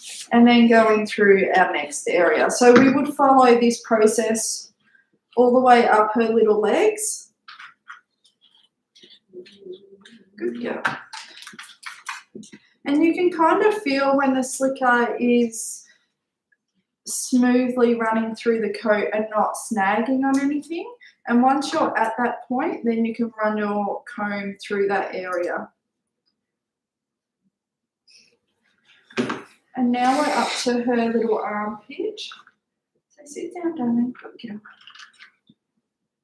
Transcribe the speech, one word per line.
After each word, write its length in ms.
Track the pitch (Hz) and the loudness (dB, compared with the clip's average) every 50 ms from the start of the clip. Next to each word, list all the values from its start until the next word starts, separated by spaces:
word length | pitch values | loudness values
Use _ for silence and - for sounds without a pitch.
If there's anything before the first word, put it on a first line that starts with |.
| - - - - - - | -18 -16 -16 -14 -6 0
And 160 | 233 233 240 | 4 6 6
then 220 | 240 240 240 233 233 | 6 6 6 6 6
going 360 | 226 226 220 220 214 214 208 | 6 6 6 4 4 2 0
through 440 | - - 214 208 196 196 190 190 - - | -2 -2 0 4 4 4 4 2 2 2
our 180 | 185 180 175 175 | 2 2 2 0
next 340 | 151 147 147 - - - | -6 -6 -8 -10 -10 -6
area. 420 | - - 175 170 160 156 156 - - | -2 0 2 2 2 2 2 0 0
So 220 | - - 247 240 247 | 0 4 6 8 8
we 180 | 262 269 269 | 8 6 4
would 220 | 269 294 269 - - | 2 2 -2 -2 0
follow 440 | - 277 269 269 262 254 240 233 233 | 2 4 4 6 6 6 6 6 4
this 220 | 240 233 233 - | 4 2 0 -2
process 920 | - - 233 214 214 214 - 233 220 220 226 226 - - - - - - _ _ _ _ _ _ _ _ _ _ _ _ - | -4 -2 2 4 4 4 2 2 -2 -2 -2 -4 -4 -6 -8 -10 -12 -18 _ _ _ _ _ _ _ _ _ _ _ _ 2
all 160 | 233 247 247 240 | 2 4 4 4
the 60 | 262 | 4
way 260 | 254 247 240 240 - | 6 6 6 6 6
up 260 | - 214 214 214 214 - | 4 4 4 4 2 2
her 160 | 240 226 220 | 0 0 2
little 300 | 226 226 208 208 208 214 | 2 2 4 4 2 2
legs. 720 | 214 202 247 330 427 427 427 - - - - - - _ _ _ _ - - - - - _ _ _ - - - _ _ _ _ _ _ _ _ _ _ _ _ _ _ _ _ _ _ _ _ _ - _ _ _ 190 262 359 - 202 202 202 196 180 185 - _ - - - - 226 226 - _ _ _ | 2 0 2 2 2 2 0 0 -6 -8 -8 -10 -14 _ _ _ _ -20 -20 -20 -20 -20 _ _ _ -20 -20 -20 _ _ _ _ _ _ _ _ _ _ _ _ _ _ _ _ _ _ _ _ _ -20 _ _ _ _ -20 -20 -20 -20 -20 -20 -20 -18 -18 -20 _ -20 -20 -20 -20 -20 -20 -20 _ _ _
Good 240 | - - 240 240 240 | -8 -6 -6 -6 -6
girl. 200 | 233 214 196 - - - - - - - - - - - - - - - - - - - - _ - - - - - - - - - _ - - - - - - _ _ _ _ - | -8 -10 -8 -6 -6 -8 -8 -8 -16 -18 -18 -18 -18 -18 -20 -20 -20 -20 -20 -20 -20 -20 -20 _ -20 -20 -20 -20 -16 -16 -16 -16 -16 _ -20 -20 -20 -20 -20 -20 _ _ _ _ -6
And 180 | 277 285 302 330 | -2 0 2 2
you 100 | 330 320 | 0 0
can 180 | 370 359 349 | 2 0 0
kind 320 | - 320 320 320 370 392 415 | 0 2 2 2 2 4 2
of 160 | 415 - - - | 2 0 0 -2
feel 340 | 277 269 277 277 269 277 | -2 -2 0 2 2 2
when 160 | 277 277 262 262 | 2 2 2 0
the 100 | 262 247 | 0 -2
slicker 720 | - - - 269 262 269 269 262 247 247 240 226 214 - - | -4 -4 -2 -2 -2 -2 0 0 2 2 2 0 -2 -2 -2
is 640 | 240 240 240 240 233 226 - - - - - - - _ _ _ _ _ _ _ _ _ _ _ _ _ _ _ _ _ _ _ _ _ _ _ - | 0 2 2 2 2 0 -4 -10 -12 -12 -14 -16 -18 _ _ _ _ _ _ _ _ _ _ _ _ _ _ _ _ _ _ _ _ _ _ _ -14
smoothly 920 | - - - - - 262 247 247 247 247 254 254 240 247 254 233 233 233 | -12 -10 -8 -6 -2 0 2 2 4 2 2 0 0 0 0 2 2 2
running 400 | 233 226 220 226 226 226 226 220 | 0 -2 -2 -2 -2 -4 -4 -8
through 260 | - - 233 226 220 | -6 -2 -2 -2 -2
the 120 | 208 202 - | -2 -6 -6
coat 360 | - - 214 208 202 - - 208 | -4 -2 0 0 0 0 -2 -2
and 140 | 214 220 - | -4 -4 -2
not 240 | 214 214 - - - | -2 -2 -2 -2 -4
snagging 680 | - - - 220 208 190 196 214 226 240 269 262 262 269 | -8 -8 -6 -4 -2 0 0 0 0 0 -2 -2 -2 0
on 160 | 269 269 277 | 0 0 0
anything. 520 | 277 285 294 294 - 311 330 349 440 480 494 - _ - _ _ - | 0 -2 -4 -4 -6 -8 -10 -10 -10 -12 -16 -20 _ -20 _ _ -6
And 140 | 233 240 240 | 0 2 2
once 300 | 254 262 269 302 285 - | 4 2 2 0 -2 -4
you're 260 | 320 311 254 226 - | -2 -2 -2 0 0
at 160 | 226 226 226 - | -2 -2 -2 -2
that 300 | 247 233 226 - - - | -4 -4 -4 -4 -6 -8
point, 360 | - 247 262 311 349 - - 233 | -6 -4 -4 -4 -4 -4 -4 -4
then 220 | 233 226 226 226 | -2 -2 -2 -2
you 100 | 226 226 | -4 -4
can 160 | - 233 226 - 220 | -4 -6 -6 -6 -4
run 160 | 214 214 214 | -4 -2 -2
your 460 | 214 208 202 208 208 208 202 202 - - - - | -2 -4 -4 -4 -4 -4 -6 -6 -10 -12 -14 -10
comb 440 | 214 208 208 202 202 196 196 196 - | -8 -8 -6 -6 -8 -8 -10 -12 -12
through 260 | - - 208 196 196 | -10 -6 -4 -2 -2
that 260 | 196 196 185 185 - 185 | -2 -2 -2 -4 -6 -8
area. 560 | 185 185 185 180 175 175 - - 208 202 - _ _ _ _ _ _ _ _ _ _ _ _ _ _ _ _ _ _ _ _ _ _ _ _ _ _ _ _ _ _ _ _ _ _ _ _ _ _ _ _ _ _ _ _ _ _ _ _ _ _ _ _ _ _ _ _ _ _ _ _ _ _ _ _ _ _ _ _ - - - - - - - - _ _ _ _ - | -10 -8 -6 -6 -6 -6 -6 -8 -10 -10 -14 _ _ _ _ _ _ _ _ _ _ _ _ _ _ _ _ _ _ _ _ _ _ _ _ _ _ _ _ _ _ _ _ _ _ _ _ _ _ _ _ _ _ _ _ _ _ _ _ _ _ _ _ _ _ _ _ _ _ _ _ _ _ _ _ _ _ _ _ -6 -6 -6 -6 -6 -10 -12 -20 _ _ _ _ -6
And 140 | 254 247 240 | -2 -2 0
now 260 | 240 247 247 254 277 | 0 0 2 2 2
we're 160 | 302 302 277 - | 2 0 0 0
up 160 | 240 226 - - - - | -2 -2 -2 -4 -4 -4
to 200 | 254 240 240 240 | -2 -2 -2 -2
her 280 | 247 240 233 233 226 | 0 0 0 0 0
little 260 | 233 226 214 - 208 | 0 -2 0 0 -2
armpit. 840 | - - 208 208 208 214 214 233 - _ - 285 370 403 440 415 - - - - - - _ _ _ _ _ _ _ _ _ _ _ _ _ | -2 -2 -6 -6 -6 -6 -8 -8 -12 _ -18 -12 -8 -8 -8 -8 -10 -14 -16 -16 -20 -20 _ _ _ _ _ _ _ _ _ _ _ _ _
So 140 | _ _ 285 | _ _ -20
sit 280 | - - 339 339 339 - | -18 -14 -12 -12 -12 -12
down, 220 | 349 339 330 320 | -8 -8 -8 -6
darling. 380 | 262 240 233 233 240 247 247 - - | -4 -4 -2 -2 -2 -2 -4 -6 -12
Good 280 | - - - - - 226 | -18 -20 -20 -18 -16 -16
girl. 120 | 208 214 - - - _ - - - - - - _ _ - - _ _ _ _ _ _ _ _ _ _ _ _ _ _ _ _ _ _ | -16 -16 -18 -20 -20 _ -20 -20 -20 -20 -20 -20 _ _ -20 -20 _ _ _ _ _ _ _ _ _ _ _ _ _ _ _ _ _ _